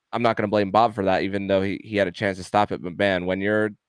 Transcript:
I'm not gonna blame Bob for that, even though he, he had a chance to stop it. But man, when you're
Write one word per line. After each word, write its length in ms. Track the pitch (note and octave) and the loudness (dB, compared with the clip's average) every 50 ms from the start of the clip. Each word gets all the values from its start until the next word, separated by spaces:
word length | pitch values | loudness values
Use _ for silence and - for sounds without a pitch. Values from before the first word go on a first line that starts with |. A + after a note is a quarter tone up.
| _ _ | _ _
I'm 100 | - A#2 | -4 0
not 140 | A#2+ A#2 A2 | 0 0 0
gonna 120 | - G#2+ G2+ | 0 0 0
blame 220 | G#2+ G#2+ G2+ F#2+ | 2 0 2 2
Bob 240 | G2 G#2+ A#2+ A2+ G#2+ | 2 4 2 2 2
for 100 | G#2+ F#2+ | 0 0
that, 180 | F#2+ F#2 D#2+ | 2 2 2
even 240 | E2+ G2 G2 G2+ G2 | 0 -2 -4 -4 -2
though 160 | G2 G2 F#2+ | 0 0 2
he, 180 | F#2+ G2 F2+ - | 2 0 -4 -6
he 140 | - A2+ A2 | -6 -4 0
had 100 | G2+ G2 | 0 0
a 60 | F2 | 0
chance 260 | F2+ - A2 G2 F#2+ F#2 | -2 -2 -2 -2 -2 -4
to 60 | F2+ | -4
stop 260 | - - G#2 G#2 - | 0 2 2 2 2
it. 100 | G2 - | -2 -6
But 160 | C#2 F2+ E2 | -8 -6 -4
man, 300 | - G2+ G2 F#2+ F2+ F2+ | 0 0 0 0 0 -2
when 140 | F2+ F#2 F#2+ | -2 -2 -2
you're 300 | G2 G#2 G#2+ G#2+ G#2+ G#2+ G#2 - _ | 0 0 0 0 0 -2 -4 -10 _